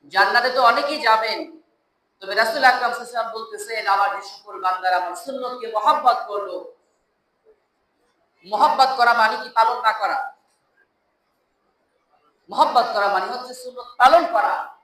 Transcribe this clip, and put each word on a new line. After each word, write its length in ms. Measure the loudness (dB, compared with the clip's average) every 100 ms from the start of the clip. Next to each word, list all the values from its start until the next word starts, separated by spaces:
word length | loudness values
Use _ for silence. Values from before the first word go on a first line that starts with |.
| _
জান্নাতে 380 | 0 2 2 0 2
তো 40 | 2
অনেকেই 300 | 2 -2 -2 2
যাবেন, 300 | 2 0 -6 -10 -16 _ _ _ _ _ _
তবে 100 | -4
রাসূল 280 | -2 0 4
আকরাম 260 | 2 4 -4
সাল্লাল্লাহু 0 |
আলাইহি 160 | -6 -8
ওয়াসাল্লাম 280 | -8 -8 -10
বলতেছেন, 460 | -14 -14 -10 -6 -2
আমার 160 | 0 0 -4
যে 60 | -14
সকল 220 | -20 -20 -6
বান্দারা 320 | -6 -2 -2 -2
আমার 160 | -4 -10
সুন্নতকে 420 | -12 -10 -10 -10 -8 -2
মহব্বত 420 | 0 2 2 0 -4
করলো। 260 | -8 -8 -12 -14 _ _ _ _ _ _ _ _ _ _ _ _ _ _ _ _ _ -6
মহব্বত 440 | 2 2 4 2 4
করা 140 | 4 4
মানে 160 | 2 0
কি 60 | -4 2
পালন 200 | 2 2 -2
না 60 | 0
করা? 180 | -2 -4 -8 -14 _ _ _ _ _ _ _ _ _ _ _ _ _ _ _ _ _ _ _ _ _
মহব্বত 360 | 0 2 2 0
করা 140 | 0 0
মানে 120 | 0 -2
হচ্ছে 200 | -10 -12 -16
সুন্নত 260 | -16 -16 -18 4
পালন 200 | 6 6 4
করা। 200 | 0 0 -2 -8 -18